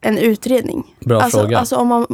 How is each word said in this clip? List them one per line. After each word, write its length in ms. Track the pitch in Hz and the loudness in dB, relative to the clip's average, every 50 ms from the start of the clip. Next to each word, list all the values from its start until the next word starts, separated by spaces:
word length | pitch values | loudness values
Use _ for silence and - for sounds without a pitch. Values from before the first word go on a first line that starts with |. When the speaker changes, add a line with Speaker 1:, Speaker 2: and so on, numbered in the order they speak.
Speaker 1:
en 160 | - 220 214 | -4 -2 0
utredning? 800 | - 226 226 214 - - 233 262 233 - - - - - - _ _ | 0 2 0 0 0 -2 -2 0 0 -2 -4 -6 -8 -10 -12 _ _
Speaker 2:
Bra 220 | - 120 117 107 | -2 0 2 2
Speaker 1:
Alltså, 180 | 107 240 117 107 | 2 2 2 2
Speaker 2:
fråga. 180 | 104 107 117 - | 2 2 0 0
Speaker 1:
alltså 160 | 240 - - | 0 0 -2
om 120 | 247 240 | 0 0
man, 180 | 240 240 233 240 - | 2 0 0 0 -4